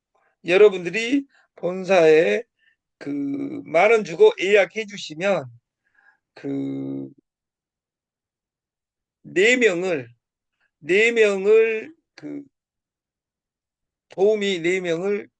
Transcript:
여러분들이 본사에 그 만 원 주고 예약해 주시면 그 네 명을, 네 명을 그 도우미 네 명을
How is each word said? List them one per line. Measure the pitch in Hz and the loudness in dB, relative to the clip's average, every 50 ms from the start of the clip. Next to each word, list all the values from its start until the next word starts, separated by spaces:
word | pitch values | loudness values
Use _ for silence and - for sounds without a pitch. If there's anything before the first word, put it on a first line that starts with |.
| _ _ _ _ _ _ _ _ - | _ _ _ _ _ _ _ _ -4
여러분들이 | 160 175 196 214 208 190 185 175 180 175 220 226 233 269 285 277 _ _ _ _ _ _ | 0 4 6 6 6 6 2 -8 -6 -6 -6 -4 -2 -2 -2 -4 _ _ _ _ _ _
본사에 | - - 175 185 190 185 175 196 180 165 160 156 156 170 202 208 214 240 _ _ _ _ _ _ _ _ _ _ - | -10 -8 -8 -8 -6 -2 0 2 4 6 6 6 6 4 2 0 -4 -6 _ _ _ _ _ _ _ _ _ _ -16
그 | - 143 143 143 143 139 139 139 139 139 - 113 - | -12 -10 -8 -8 -6 -8 -8 -8 -10 -10 -10 -12 -12
만 | - 151 165 190 220 | -2 0 2 4 4
원 | 233 220 202 | 4 2 0
주고 | 156 170 160 214 214 - - | -2 0 4 4 4 4 2
예약해 | 165 190 208 208 190 185 - 214 220 | -2 2 2 2 2 2 -2 -10 -12
주시면 | 202 208 180 - - 156 156 180 202 196 160 135 123 117 117 _ _ _ _ _ _ _ _ _ _ _ _ _ _ _ | -10 -12 -16 -14 -14 -10 -6 -2 -2 -2 -2 -4 -8 -18 -20 _ _ _ _ _ _ _ _ _ _ _ _ _ _ _
그 | - - 139 139 139 139 139 135 135 135 135 139 139 135 135 135 _ _ _ _ _ _ _ _ _ _ _ _ _ _ _ _ _ _ _ _ _ _ _ _ _ _ _ _ _ _ _ _ _ _ _ _ _ _ _ _ _ _ - | -14 -12 -10 -8 -8 -8 -8 -8 -8 -10 -10 -10 -10 -12 -14 -18 _ _ _ _ _ _ _ _ _ _ _ _ _ _ _ _ _ _ _ _ _ _ _ _ _ _ _ _ _ _ _ _ _ _ _ _ _ _ _ _ _ _ -8
네 | 143 165 196 233 254 254 | -2 0 2 2 2 2
명을, | 240 208 180 170 185 190 170 139 123 117 120 _ _ _ _ _ _ _ _ _ _ _ _ _ | 2 0 0 0 -4 -4 -4 -6 -8 -10 _ _ _ _ _ _ _ _ _ _ _ _ _ _
네 | - 143 180 208 226 233 | -6 -2 0 2 2 2
명을 | 233 233 220 208 202 190 190 202 214 220 226 226 220 220 - 311 320 _ _ _ _ | 2 2 2 2 2 0 0 2 4 4 4 2 -2 -6 -10 -14 -20 _ _ _ _
그 | - - 147 143 143 139 _ _ _ _ _ _ _ _ _ _ _ _ _ _ _ _ _ _ _ _ _ _ _ _ _ _ _ _ _ _ _ _ _ | -20 -16 -14 -14 -14 -16 _ _ _ _ _ _ _ _ _ _ _ _ _ _ _ _ _ _ _ _ _ _ _ _ _ _ _ _ _ _ _ _ _
도우미 | - 170 190 208 220 208 202 202 190 170 | -4 0 2 2 2 2 0 -2 -4 -2
네 | 160 170 185 190 | -2 -2 -2 -2
명을 | 180 175 165 165 185 202 208 202 - - _ | -2 -4 -4 -4 -4 -4 -6 -6 -8 -14 _